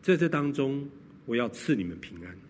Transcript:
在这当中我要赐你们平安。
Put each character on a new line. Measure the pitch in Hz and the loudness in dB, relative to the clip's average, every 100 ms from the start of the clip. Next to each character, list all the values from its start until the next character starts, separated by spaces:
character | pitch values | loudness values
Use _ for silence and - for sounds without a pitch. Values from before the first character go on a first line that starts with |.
在 | - | 4
这 | 175 170 | 4 4
当 | 147 143 | 2 0
中 | 139 135 139 139 - - - | 0 0 0 -6 -14 -20 -16
我 | - | -2
要 | 117 117 | 0 0
赐 | - - | -2 2
你 | 123 | 2
们 | 90 82 | 2 -6
平 | - 87 | -12 -14
安。 | 87 92 - | -14 -16 -18